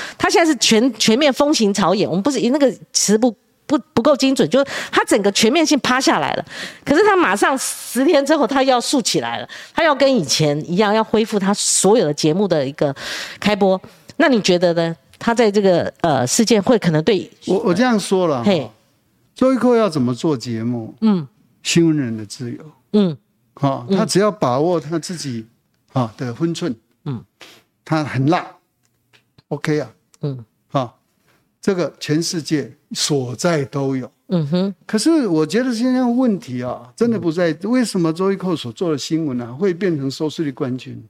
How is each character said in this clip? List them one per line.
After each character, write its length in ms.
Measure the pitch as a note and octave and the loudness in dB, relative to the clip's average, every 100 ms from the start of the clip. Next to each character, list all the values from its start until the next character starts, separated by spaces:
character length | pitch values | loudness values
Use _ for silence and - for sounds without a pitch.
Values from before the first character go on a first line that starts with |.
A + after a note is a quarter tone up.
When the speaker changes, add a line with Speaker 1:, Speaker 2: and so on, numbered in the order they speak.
| - - | -12 -4
Speaker 1:
他 120 | F#4 | 0
现 140 | G4+ | 2
在 60 | E4+ | 2
是 80 | C4+ | 2
全， 340 | - A3 C4 | 2 4 2
全 260 | - - A3+ | 0 2 4
面 120 | D4 | 2
风 220 | B3 D4 | 2 2
行 200 | D4+ G#3 | 2 0
草 200 | G3+ E3+ | 2 2
野， 140 | G#3 C#3+ | 2 0
我 60 | |
们 100 | E3 | 0
不 80 | G3+ | -2
是， 80 | C4 A3 | 0 0
那 80 | D4 | 2
个 160 | C4+ E3+ - | 2 0 -6
词 240 | - - G#3+ | -4 2 2
不， 180 | A#3+ G#3 _ _ - | 2 -2 _ _ -4
不， 120 | C#4+ - | -4 -2
不 80 | - | 0
够 140 | A#3+ C#4 | 2 2
精 180 | C4 | 2
准， 160 | C4 A3 | 2 2
就 80 | B3+ | 2
是 80 | C#4 - - | 0 -4 -4
他 140 | - | -2
整 180 | A4 C4 | 2 2
个 80 | G3+ | 2
全 180 | G3+ A3 | 2 2
面 140 | D#4 D#4 | 2 2
性 120 | D4 | 0
趴 180 | - B3+ | 0 0
下 200 | C4+ G#3+ | 2 0
来 120 | C#3 - | 0 -4
了。 100 | - - - - - | -8 -12 -16 -12 0
可 100 | D4 | 2
是 80 | |
他 100 | G#4+ | 4
马 220 | F#4+ C4+ G3 | 4 2 2
上 220 | E4+ C4+ | 0 0
十 480 | - - - A#3 C#4 | -4 -8 -8 0 2
天 200 | D4+ C#4 | 4 4
之 120 | D#4 | 2
后， 100 | A#3 | 2
他 160 | C4+ | 2
要 160 | C4+ B3 | 2 2
竖 220 | - C#4+ | 2 -2
起 180 | G#3 D#3+ | 0 -2
来 180 | A#2 A#2 | -2 -6
了， 100 | A#2 - - | -10 -16 -10
他 100 | - | 0
要 100 | D#4+ | 2
跟 220 | C#4 C#4 B3+ | 4 2 2
以 80 | |
前 340 | C#3+ - D3+ D3 - | 0 0 0 0 -2
一 60 | F3 | 0
样， 160 | G#3+ | 2
要 100 | G#3+ | 2
恢 220 | A3 A3 A3 | 0 0 0
复 120 | G#3+ | -2
他 160 | F#3+ | -2
所 440 | G3+ - - F#3 A#3 | -2 0 2 4 4
有 80 | D#3+ | 2
的 80 | |
节 200 | D3+ D#3 | 0 0
目 140 | E3 G3+ | 0 0
的 180 | D#3+ C3+ | 0 -2
一 60 | |
个 240 | C#3+ D3 C3+ - - - - | -2 -4 -4 -10 -10 -12 -4
开 160 | - | -2
播。 260 | G#3 F#3+ F#3 - - _ - | 2 2 0 -4 -20 _ 0
那 80 | D#4 | 2
你 140 | A#3+ | 2
觉 160 | F#3 F3 | 2 4
得 160 | F3 | 4
呢？ 220 | E3 E3 E3 _ - | 2 -2 -4 _ -8
他 120 | - | -2
在 200 | A3+ A3+ | 2 4
这 100 | G3+ | 4
个， 320 | G3 E3+ G2 - | 4 4 2 0
呃， 240 | E3+ C3+ B2 | 2 2 2
事 180 | - | 2
件 160 | A3 A3 | 4 4
会 120 | F#3 A#3 | 4 2
可 100 | F3 | 4
能 140 | D#3 | 2
对 260 | D#3+ G3+ - _ - | 2 0 -2 _ -2
Speaker 2:
我， 140 | F#3+ | 0
我 120 | A3 | 2
这 120 | F3 | 2
样 160 | B3+ A3 | 2 2
说 260 | - F#3+ F3 | 0 0 0
了 120 | C3+ | 0
哈， 60 | A#2+ | 2
Speaker 1:
嘿。 220 | F3 A#2 _ _ _ _ _ _ - | 0 -2 _ _ _ _ _ _ 0
Speaker 2:
周 180 | C4 | 2
玉 40 | C4 | 2
蔻 160 | B3 A#3 | 2 4
要 120 | G#3+ | 2
怎 140 | D3+ | 0
么 100 | B2 | -2
做 240 | A#2+ E3+ C#3 | -2 -2 -2
节 280 | A#2+ A2+ | -4 -6
目？ 280 | A#2 A#2+ A2 - | -4 -6 -8 -2
Speaker 1:
嗯。 260 | A3 F#3+ C#3 _ _ _ | 0 0 -2 _ _ _
Speaker 2:
新 240 | - E3+ E3 | -2 2 2
闻 100 | D3+ | 2
人 220 | B2 A2+ | -2 -6
的 80 | G#2 | -10
自 260 | - A#2+ | -12 -12
由。 60 | - D#3 _ _ | -12 -16 _ _
Speaker 1:
嗯。 220 | G#3+ F#3+ C#3 _ _ _ | 0 0 -2 _ _ _
Speaker 2:
哈， 320 | - C#3 C3 B2 | -4 -2 -2 -2
Speaker 1:
嗯。 80 | G3 | 0
Speaker 2:
他 80 | |
只 140 | A3 F3+ | 0 2
要 140 | G#3 | 0
把 280 | - C#3 B2 | 0 -2 0
握 200 | D#3+ E3+ | 0 -2
他 180 | D3 E3 | -2 -6
自 180 | - E3+ | -6 -10
己， 300 | C#3+ A#2 A2 _ _ _ _ | -8 -10 -12 _ _ _ _
哈， 180 | C3+ A#2 - | -4 -4 -6
的 160 | B2+ | -10
分 180 | A#2 E3+ | -4 -4
寸。 240 | D#3+ F3 A#2+ _ _ D3 | -4 -6 -8 _ _ -10
Speaker 1:
嗯。 180 | A#2+ G#2 _ - - _ _ - | -10 -10 _ -20 -20 _ _ -4
Speaker 2:
他 180 | D#3+ | -4
很 240 | D3 A#2 C3+ | -2 -2 2
辣， 160 | F3 - - _ _ _ _ _ _ _ _ - | 0 -2 -16 _ _ _ _ _ _ _ _ -12
OK 300 | D3 D#3 D3+ | -8 -4 -4
啊。 100 | B2 _ _ - | -4 _ _ -12
Speaker 1:
嗯。 220 | D3 C3 A2+ _ _ | -10 -10 -14 _ _
Speaker 2:
哈， 240 | C#3+ A#2+ _ _ _ _ _ _ _ | -6 -6 _ _ _ _ _ _ _
这 140 | - F#3 | -2 -2
个 180 | D3 - | -2 -6
全 220 | - D3+ | -4 -2
世 200 | E3 F3+ | -2 -6
界 300 | C3+ D3+ B2 - - | -4 -4 -4 -12 -14
所 420 | - - D3 B2 A#2+ | -6 -2 -2 -4 -4
在 280 | F3+ D#3+ C3+ | -2 0 -2
都 300 | C#3+ C3+ C3+ | -4 -4 -4
有。 160 | A#2+ _ - | -6 _ -4
Speaker 1:
嗯 180 | F3+ D3 | -2 0
哼。 280 | F3 G3 F#3+ - | -2 -2 -6 -4
Speaker 2:
可 100 | G#3+ | -2
是 300 | B3+ E4 A3+ | 2 2 2
我 180 | D#3+ D3+ | 0 0
觉 160 | F#3+ | 0
得 100 | C4 | -2
现 220 | A3 B3+ | 0 0
在 100 | B3+ | 0
问 360 | B3+ A#3+ B3+ F#3+ | 0 2 0 0
题 240 | - B2 | -4 -8
啊， 280 | B2 G#2 - - | -8 -10 -10 -2
真 160 | A#3+ | -2
的 80 | G#3+ | 0
不 120 | E3+ | -2
在， 240 | D#3+ E3+ D#3 | 0 -2 -2
Speaker 1:
嗯。 80 | G3 | -2
Speaker 2:
为 160 | B3+ A3+ | 0 0
什 160 | G3 | 0
么 100 | E3 | -2
周 200 | D#3+ F#3+ | 0 -2
玉 40 | G3 | -2
蔻 200 | F#3 D#3+ | -4 -4
所 160 | A#2+ | -6
做 200 | A2 F3+ | -6 -4
的 60 | D3 | -4
新 300 | - D#3+ D#3 | -4 -4 -4
闻 120 | B2 | -6
啊， 120 | A#2 | -8
会 180 | C3 G3 | -4 -2
变 240 | E3+ F#3 D#3 | -2 -2 -2
成 140 | C#3 | -4
收 180 | C3 D#3 | -4 -6
视 160 | - | -4
率 80 | D3+ | -6
冠 240 | B2+ C3+ B2+ | -4 -6 -6
军？ 240 | - A#2 A2+ | -10 -16 -10